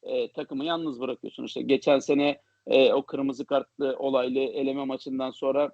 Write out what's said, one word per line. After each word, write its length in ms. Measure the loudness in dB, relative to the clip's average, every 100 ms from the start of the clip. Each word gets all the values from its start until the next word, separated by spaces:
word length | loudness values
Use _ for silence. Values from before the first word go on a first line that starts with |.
e, 300 | -4 -4 -4
takımı 320 | -6 -8 -6
yalnız 360 | -4 -4 -4 -6
bırakıyorsunuz. 500 | -6 -6 -10 -10 -10
İşte 120 | -6
geçen 360 | 0 2 4 2
sene, 420 | 4 2 2 -2 _ _ 2
e, 260 | 6 6
o 140 | 4 0
kırmızı 400 | -4 -4 -4 -2
kartlı 500 | -2 -2 -4 -4 -2
olaylı 420 | 0 0 2 0
eleme 440 | -2 -2 -2 -4
maçından 460 | -6 -8 -6 -4 -6
sonra 420 | -2 0 0 0